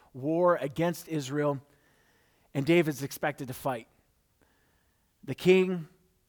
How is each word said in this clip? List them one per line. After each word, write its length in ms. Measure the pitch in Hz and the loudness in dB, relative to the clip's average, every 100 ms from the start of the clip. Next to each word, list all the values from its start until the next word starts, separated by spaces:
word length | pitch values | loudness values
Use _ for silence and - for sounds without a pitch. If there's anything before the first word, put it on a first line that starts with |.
| _ | _
war 440 | 131 139 165 180 175 | -8 -2 2 4 2
against 480 | 143 151 170 170 - | 0 -2 -2 -2 -6
Israel, 500 | 160 131 147 147 139 - _ _ _ _ _ _ _ _ | -6 -4 0 0 -2 -8 _ _ _ _ _ _ _ _
and 140 | 139 139 | -2 2
David's 360 | 170 156 127 | 4 2 -2
expected 460 | 135 - 156 143 131 | -8 -4 -4 -4 -8
to 60 | |
fight. 320 | 131 139 123 120 _ _ _ _ _ _ _ _ _ _ _ _ _ | -8 -6 -6 -8 _ _ _ _ _ _ _ _ _ _ _ _ _
The 100 | - | -12
king 540 | 127 175 185 185 180 151 _ _ _ | 0 4 4 4 -2 -8 _ _ _